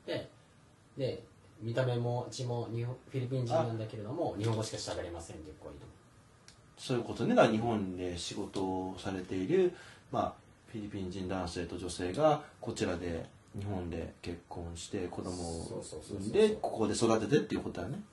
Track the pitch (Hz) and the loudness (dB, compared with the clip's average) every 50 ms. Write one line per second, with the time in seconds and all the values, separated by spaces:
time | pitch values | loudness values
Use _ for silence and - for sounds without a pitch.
0 | - - 160 117 - - - - - - - - - - - - - - - 135 | -10 -6 -6 -6 -6 -10 -14 -20 -20 -20 -20 -20 -20 -20 -20 -20 -20 -18 -6 -2
1 | 135 117 - - - - - - - - - - 107 117 117 135 127 123 120 120 | -2 -2 -2 -4 -8 -14 -20 -20 -20 -20 -18 -8 -6 -2 0 2 2 2 2 2
2 | 120 120 120 123 120 117 - - 127 120 120 120 117 - 113 117 120 120 127 - | 2 0 0 0 -2 -4 -6 -6 -4 -2 -2 -2 -2 -2 -4 -4 -4 -4 -6 -8
3 | - - - 135 123 120 135 127 120 113 147 165 123 117 113 110 110 107 - 107 | -12 -6 -4 -4 -2 0 0 0 0 2 2 2 2 2 0 -2 -4 -6 -6 -8
4 | 101 110 143 170 160 120 - 98 110 113 110 110 104 - 107 - - 101 87 85 | -6 -6 -2 -2 -2 -2 0 0 0 2 2 2 0 -2 -4 -6 -6 -4 -4 -4
5 | 85 - - - 80 - 87 80 78 78 71 - - 76 73 71 - - - - | -4 -6 -8 -10 -10 -12 -12 -14 -14 -14 -14 -14 -14 -14 -14 -14 -16 -18 -20 -20
6 | - - - - - - - - - - - - - - - - - - 131 117 | -20 -20 -20 -20 -20 -20 -20 -20 -20 -20 -20 -20 -20 -20 -18 -12 -2 0 2 2
7 | 110 - 107 - 117 202 254 233 156 117 110 110 117 120 113 104 95 92 90 90 | 2 0 0 0 2 6 8 8 10 8 8 6 4 2 2 2 2 0 -2 -2
8 | 90 90 87 87 - - 107 107 98 98 - 101 95 95 92 92 92 95 92 - | -4 -4 -4 -4 -6 -6 -6 -6 -6 -4 -2 0 0 2 0 0 -2 -4 -6 -6
9 | - 101 95 92 92 - 98 95 92 113 165 190 185 180 180 - - - - - | -4 -4 -4 -4 -4 -4 -2 -2 2 4 6 6 6 4 2 -2 -10 -18 -20 -20
10 | - - - 110 101 - - - - - - - - - - 110 104 98 101 98 | -14 -4 0 0 0 0 -2 -8 -16 -20 -20 -20 -20 -12 -10 -8 -8 -6 -6 -6
11 | 92 90 90 98 92 92 95 92 90 85 - 90 87 85 90 90 92 90 - - | -4 -4 -4 -4 -4 -2 -2 -2 -2 -2 -4 -4 -4 -4 -6 -6 -6 -6 -4 -2
12 | 90 90 92 127 156 156 - 147 - - - - - 117 110 - 107 92 90 85 | -2 -2 2 4 6 6 6 6 2 -6 -14 -10 -8 -6 -2 0 0 0 0 0
13 | 90 87 82 71 - - - - - - - 101 98 101 98 92 90 87 82 82 | -2 -2 -4 -4 -6 -8 -12 -20 -20 -12 -10 -8 -6 -4 -4 -4 -4 -4 -4 -4
14 | 80 82 - - - 87 85 85 - - - 90 85 85 85 85 - - - - | -6 -6 -8 -10 -8 -8 -8 -8 -10 -10 -10 -8 -8 -8 -8 -8 -8 -6 -4 -4
15 | 90 90 - - 90 92 90 90 87 82 82 82 82 87 90 92 - - - - | -4 -4 -4 -6 -6 -6 -6 -4 -4 -4 -4 -4 -6 -6 -6 -8 -8 -8 -10 -12
16 | - - 104 95 95 110 139 202 220 220 214 - - - - - 110 98 104 - | -10 -8 -6 -6 -4 2 6 6 6 6 6 2 -2 -2 0 2 2 2 4 4
17 | 113 110 117 101 101 - 139 - - - - - - - - 92 87 - 143 208 | 6 6 6 6 6 6 4 4 4 4 0 -2 -2 -4 -4 -4 -4 -4 -6 -6
18 | - - | -8 -12